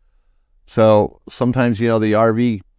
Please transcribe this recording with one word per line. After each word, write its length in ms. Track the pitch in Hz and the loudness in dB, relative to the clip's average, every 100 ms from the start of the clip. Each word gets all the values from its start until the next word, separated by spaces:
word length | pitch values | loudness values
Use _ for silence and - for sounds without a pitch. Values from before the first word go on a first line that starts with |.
| _ _ _ _ _ _ _ | _ _ _ _ _ _ _
So 560 | - 110 107 101 - - | 0 2 4 0 -6 -18
sometimes, 500 | - 123 127 120 107 | -6 -4 -2 -2 -2
you 80 | 117 | -2
know, 120 | 113 | -2
the 160 | 107 107 | 0 0
R 180 | 113 | 0
V 300 | 113 120 104 - | 0 -2 -4 -10